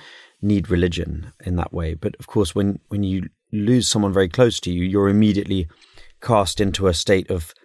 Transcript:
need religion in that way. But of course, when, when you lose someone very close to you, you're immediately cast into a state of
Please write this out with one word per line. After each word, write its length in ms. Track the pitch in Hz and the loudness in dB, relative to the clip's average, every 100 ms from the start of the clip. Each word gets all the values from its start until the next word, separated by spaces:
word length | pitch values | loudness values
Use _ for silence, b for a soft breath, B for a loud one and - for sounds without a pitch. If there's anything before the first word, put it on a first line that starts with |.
| B B B B | B B B B
need 300 | 104 104 85 | 0 0 0
religion 600 | 87 90 85 78 73 92 - | 0 0 -2 -6 -8 -12 -12
in 120 | - 90 | -6 -4
that 160 | - | -4
way. 220 | - 80 | -4 -6
But 200 | 80 - - | -6 -8 -10
of 80 | - | -6
course, 260 | 110 95 | -2 0
when, 240 | 98 101 - - | 0 -2 -2 -6
when 140 | 101 | -4
you 260 | 98 95 85 _ _ | -2 -2 -6 _ _
lose 380 | 107 104 123 104 | -2 2 2 2
someone 240 | 110 101 | 0 2
very 160 | 95 95 | 2 2
close 320 | 107 123 - | 2 2 2
to 100 | - | -4
you, 140 | 87 | -2
you're 240 | 90 101 101 | 0 2 4
immediately 580 | 101 107 98 98 98 82 b b b b b | 4 4 2 0 -2 -4 b b b b b
cast 400 | - 110 98 - | 0 2 2 0
into 260 | 101 - 98 | -2 0 0
a 80 | |
state 340 | 82 - 98 90 | 0 2 0 0
of 240 | 92 85 - | -6 -6 -14